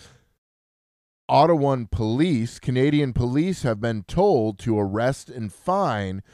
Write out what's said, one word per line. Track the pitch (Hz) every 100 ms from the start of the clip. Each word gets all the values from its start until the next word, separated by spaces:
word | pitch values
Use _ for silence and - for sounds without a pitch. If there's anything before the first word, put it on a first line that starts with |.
| - - _ _ _ _ _ _ _ _ _ _ -
Ottawan | 131 160 160 139 131 113
police, | - 110 123 180 120 117 -
Canadian | - 127 143 147 135
police, | 113 120 139 185 180
have | 127 104
been | 117 110
told | - 170 202 139 107 98
to | 113 107
arrest | 101 104 123 135 -
and | 123 104
fine | - 180 196 170 104 98 95 -